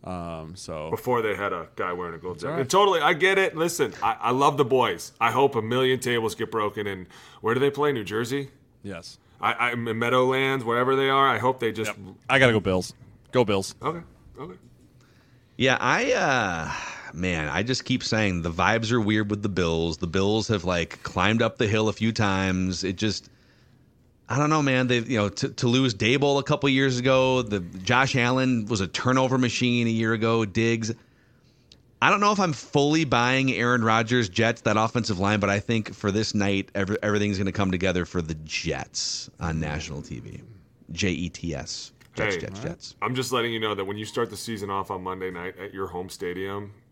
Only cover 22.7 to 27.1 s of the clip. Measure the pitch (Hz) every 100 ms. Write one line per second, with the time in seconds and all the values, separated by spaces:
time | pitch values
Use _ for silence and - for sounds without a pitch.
22.7 | 87 92 92 107 95 - _ _ _ _
23.7 | _ _ _ _ _ - 123 151 156 143
24.7 | 127 127 123 117 120 104 - 139 - 123
25.7 | 123 131 98 113 135 143 139 135 147 143
26.7 | 135 135 123 127